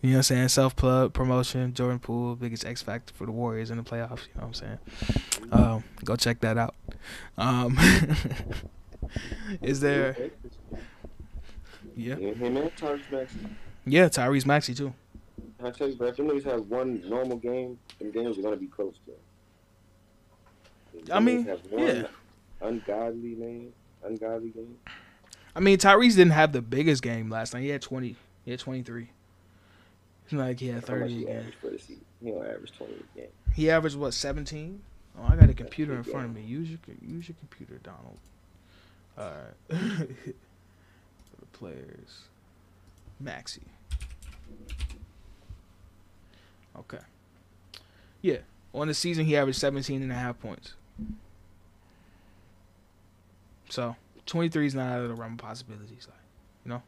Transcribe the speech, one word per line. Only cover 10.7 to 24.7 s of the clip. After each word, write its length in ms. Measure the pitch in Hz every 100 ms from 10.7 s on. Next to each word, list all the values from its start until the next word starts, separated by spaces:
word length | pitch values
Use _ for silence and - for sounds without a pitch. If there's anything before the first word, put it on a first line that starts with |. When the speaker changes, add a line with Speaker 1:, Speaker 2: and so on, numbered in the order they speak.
| - - - - - - - - - - - - -
Speaker 1:
Yeah. 200 | 117 131
Speaker 2:
Yeah, 160 | 98
him 240 | 113 123 127
and 180 | 156 -
Tyrese 360 | 156 143 139
Maxey. 280 | 139 131 107 104 - - - -
Speaker 1:
Yeah, 240 | 147 180
Tyrese 360 | - 127 139 131
Maxey, 280 | 147 147 123
too. 180 | 139 123 _ - - - - -
Speaker 2:
I 80 | 123
tell 160 | 120 143
you, 60 | 123
bro, 140 | 120
if 80 | 120
them 100 | 147
niggas 160 | 143
have 240 | 139 120 101
one 340 | 120 131 117 87
normal 280 | 120 131 120
game, 420 | 120 127 123 123 _ -
them 140 | 104
games 260 | 107 120 101
are 40 |
gonna 160 | 101 101
be 100 | 92
close, 280 | - 98 - -
bro. 100 | - _ _ _ _ _ _ _ _ _ _ _ _ - _ - - -
If 160 | 85 160
Speaker 1:
I 60 | 180
Speaker 2:
them 100 | 233
Speaker 1:
mean, 200 | 247 233
Speaker 2:
niggas 20 |
have 240 | 180 185
one 140 | 214 311
Speaker 1:
yeah. 200 | - - - - - _ -
Speaker 2:
ungodly, 760 | 101 117 104 104 117 117 117 117
man, 360 | 117 120 120 120 _ _
ungodly 460 | 98 110 110 113 113
game. 280 | 113 117